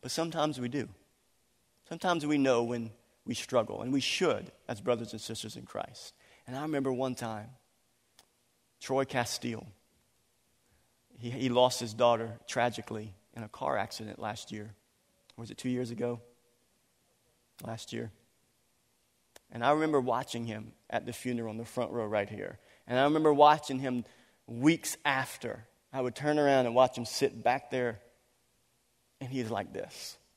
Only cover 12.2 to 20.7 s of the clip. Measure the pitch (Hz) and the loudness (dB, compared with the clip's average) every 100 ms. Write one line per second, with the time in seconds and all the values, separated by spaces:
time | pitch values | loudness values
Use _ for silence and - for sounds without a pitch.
12.2 | 113 117 - 131 120 113 - 113 107 92 | 0 -10 -6 0 0 0 -8 -8 -10 -16
13.2 | _ - 107 - 135 123 110 - 110 - | _ -14 -14 -6 -2 -2 -2 -8 -12 -8
14.2 | 107 110 - 107 107 104 _ _ _ _ | -8 -8 -10 -12 -12 -18 _ _ _ _
15.2 | _ - 113 - 127 123 123 113 120 120 | _ -16 -14 -8 -4 -4 -4 -4 -4 -6
16.2 | - _ _ _ _ _ _ _ _ _ | -12 _ _ _ _ _ _ _ _ _
17.2 | _ _ _ _ 113 113 - 113 117 - | _ _ _ _ -12 -10 -10 -8 -8 -12
18.2 | _ _ _ _ _ _ _ _ _ _ | _ _ _ _ _ _ _ _ _ _
19.2 | _ - _ 117 120 151 156 151 123 120 | _ -20 _ -2 2 4 4 2 2 -2
20.2 | - 120 117 107 110 | -2 -6 -6 -8 -10